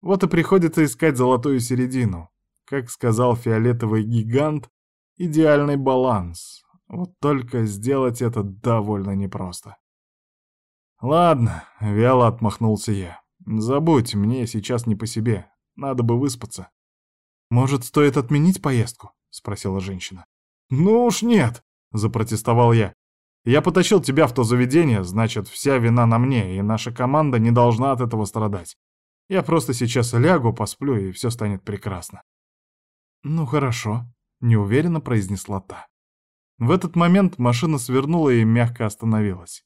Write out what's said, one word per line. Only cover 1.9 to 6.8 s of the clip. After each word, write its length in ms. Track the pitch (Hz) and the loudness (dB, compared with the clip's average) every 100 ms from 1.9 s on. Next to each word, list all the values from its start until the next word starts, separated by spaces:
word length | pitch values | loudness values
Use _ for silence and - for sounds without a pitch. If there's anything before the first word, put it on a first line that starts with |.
| 131 117 90 82 _ _ _ _ | 0 -2 -4 -12 _ _ _ _
Как 240 | 139 120 | -8 -8
сказал 460 | - 123 110 123 117 | -4 -2 2 2 2
фиолетовый 680 | 120 110 117 120 117 110 | 0 0 2 0 0 0
гигант, 680 | 107 117 110 123 151 151 - _ _ _ _ _ | 0 -2 0 0 0 -4 -8 _ _ _ _ _
идеальный 600 | 180 151 156 147 143 143 | -4 2 4 4 2 0
баланс. 840 | 135 131 127 107 87 85 - - _ _ | 0 0 2 0 -4 -12 -20 -20 _ _